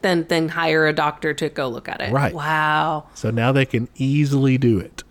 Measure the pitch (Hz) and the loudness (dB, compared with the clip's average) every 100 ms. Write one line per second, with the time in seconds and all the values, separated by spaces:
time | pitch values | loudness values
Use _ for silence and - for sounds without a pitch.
0 | 196 175 165 165 160 160 165 160 156 151 | 0 0 0 0 0 -2 0 2 2 2
1 | 151 151 160 147 156 - 135 120 - - | -2 -2 -6 -4 -6 -4 -6 -6 -10 -8
2 | - 127 143 165 147 156 151 151 156 156 | -2 0 0 -2 -4 0 0 0 0 -4
3 | - - 110 113 117 135 135 117 120 - | -8 -8 -4 0 2 2 0 -2 -4 -4
4 | 135 143 143 139 135 131 127 107 - - | 0 2 2 2 4 4 4 2 0 -12
5 | - | -20